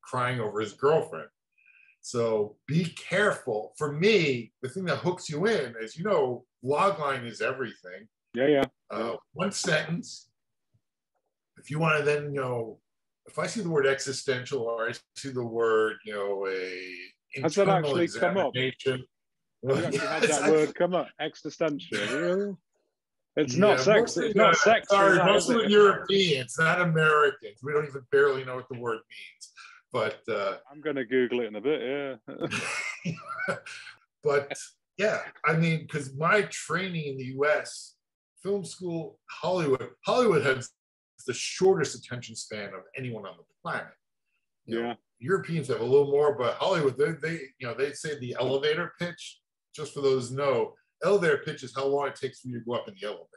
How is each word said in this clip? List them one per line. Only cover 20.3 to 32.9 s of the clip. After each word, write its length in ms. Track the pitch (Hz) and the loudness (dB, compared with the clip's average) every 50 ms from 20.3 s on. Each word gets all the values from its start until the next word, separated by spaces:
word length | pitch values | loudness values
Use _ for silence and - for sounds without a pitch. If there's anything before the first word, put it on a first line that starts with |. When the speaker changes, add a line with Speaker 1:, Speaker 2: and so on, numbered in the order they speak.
| 151 143 | 2 2
Speaker 2:
that 40 | 143 | 4
Speaker 1:
I 80 | 151 | 4
Speaker 2:
word 240 | 156 156 151 151 - | 4 4 4 2 2
come 180 | - 175 175 180 | 0 0 0 2
up, 120 | 170 131 - _ - | -2 -2 -4 _ -8
existential. 800 | 147 156 - - - 156 - - 170 156 147 139 - - - | -8 -8 -8 -10 -14 -14 -4 -2 -2 -2 -2 -4 -8 -8 -6
Really? 580 | 104 104 107 123 147 170 175 180 196 202 202 190 - _ _ _ _ _ _ _ _ _ _ _ _ _ _ _ | -4 -4 -2 -2 -2 0 0 0 0 -2 -4 -6 -10 _ _ _ _ _ _ _ _ _ _ _ _ _ _ _
It's 180 | 151 156 131 123 | -2 -2 0 2
Speaker 1:
Yeah, 40 | 147 | 4
Speaker 2:
not 200 | 202 208 180 - | 6 6 6 4
sexy. 200 | - 190 214 208 | 4 6 6 6
Speaker 1:
mostly, 260 | 240 233 - 170 - | 4 2 0 -2 -2
Speaker 2:
It's 80 | 226 208 | 0 4
not 180 | 196 220 - - | 6 6 6 6
Speaker 1:
uh, 40 | |
Speaker 2:
sexy, 300 | - 277 - 226 208 - - 202 | 6 6 6 6 4 4 2 4
Speaker 1:
sorry, 220 | 196 196 196 185 | 6 6 6 6
Speaker 2:
that, 100 | 185 185 190 202 | 6 6 6 6
is 120 | 208 - | 4 4
Speaker 1:
mostly 180 | 254 247 226 214 | 4 2 2 4
Speaker 2:
it? 60 | 202 | 6
Speaker 1:
Europeans, 840 | 208 208 208 196 185 - - - 196 196 190 170 143 131 123 - - | 8 8 8 8 6 4 0 0 2 4 4 4 2 0 -2 -6 0
not 240 | - 160 160 175 180 | 2 2 4 4 2
Americans. 800 | 180 170 160 160 156 156 151 151 147 139 - - - 104 104 _ | 2 2 4 4 4 6 6 6 4 4 2 -2 -14 -18 -16 _
We 100 | 127 143 147 | -6 0 0
don't 120 | 147 156 | 0 0
even 140 | 143 131 139 127 _ | -2 -10 -12 -6 _
barely 320 | - 139 143 143 135 131 131 | 4 6 6 6 4 0 -4
know 120 | 127 127 | -6 -8
what 120 | 127 123 _ | -10 -10 _
the 100 | 127 117 | -12 -6
word 200 | 120 117 113 110 _ _ | -4 -4 -4 -6 _ _
means. 440 | - - - - _ _ - - _ - - - - - _ _ | -20 -20 -20 -20 _ _ -20 -20 _ -20 -20 -20 -20 -20 _ _
But, 280 | - 120 113 - - - _ - 110 | -4 -2 -2 -2 -4 -8 _ -4 -4
uh, 240 | 104 98 98 - - _ - | -2 -2 -2 -4 -6 _ -20
Speaker 2:
I'm 100 | 143 151 | -20 -8
gonna 240 | 147 151 143 135 123 | -6 -4 -4 -4 -2
Google 360 | 110 127 131 127 113 120 120 | 2 2 2 2 2 0 -2
it 60 | 120 | -2
in 80 | 107 107 | -4 -6
a 60 | 104 | -4
bit. 580 | 104 139 156 127 117 123 139 143 143 135 127 113 _ | -2 -2 -2 0 -2 -4 -4 -6 -6 -8 -10 -12 _
Yeah. 920 | - - - 165 - - - - - - - - - | -16 -10 -8 -6 -6 -6 -6 -6 -6 -6 -6 -8 -8